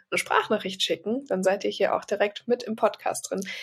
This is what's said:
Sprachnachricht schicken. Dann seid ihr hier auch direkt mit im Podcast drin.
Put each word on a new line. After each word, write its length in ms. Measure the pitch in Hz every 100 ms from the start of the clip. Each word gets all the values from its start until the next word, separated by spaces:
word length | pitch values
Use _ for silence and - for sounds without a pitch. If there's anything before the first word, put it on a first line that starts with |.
| - 208
Sprachnachricht 680 | - - - 208 190 190
schicken. 440 | - - 202 247 277
Dann 160 | 190
seid 200 | 185 196
ihr 60 | 208
hier 260 | 208 202 -
auch 100 | -
direkt 420 | 202 208 - -
mit 160 | 240
im 120 | - 220
Podcast 540 | 214 - - - -
drin. 120 | 185 - -